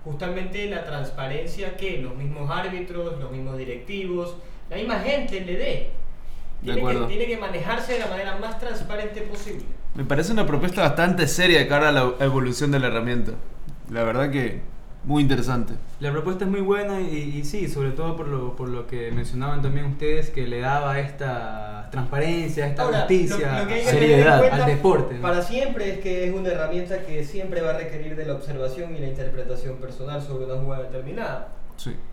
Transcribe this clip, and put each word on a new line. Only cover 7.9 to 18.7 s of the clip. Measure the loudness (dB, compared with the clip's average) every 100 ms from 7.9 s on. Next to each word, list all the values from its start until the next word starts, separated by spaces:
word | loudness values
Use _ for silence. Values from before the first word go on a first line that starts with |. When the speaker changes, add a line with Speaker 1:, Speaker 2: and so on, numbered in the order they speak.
Speaker 1:
de | -2
la | -2
manera | -4 -2 -2
más | -2 -2
transparente | -2 -2 -2 -2 -4 -4
posible. | -4 -2 -4 -4 -2 -2 0
Speaker 2:
Me | 0
parece | 2 2 2
una | 4 4
propuesta | 4 2 4
bastante | 2 4 2 4 2
seria | 4 6 6
de | 6
cara | 4 4
a |
la | 4 2 2
evolución | 2 2 0 0 2
de | 2
la | 2
herramienta. | 0 0 2 2 2 -4 -4 -6 -6 -6
La | -2
verdad | 0 0 0
que | 0 -2 -2 -6 -8 -12 -8
muy | 0 4
interesante. | 4 4 2 2 0 -2 -4 -6
Speaker 3:
La | -4
propuesta | -2 -4 -2
es | -2
muy | 0
buena | 0 0 0 -2
y, | -2 -2 -4 -2
y |
sí, | -2 -2 -2
sobre | -2 -2
todo | 0 -2 -2
por | -4
lo, | -4 -4
por | -4
lo | -4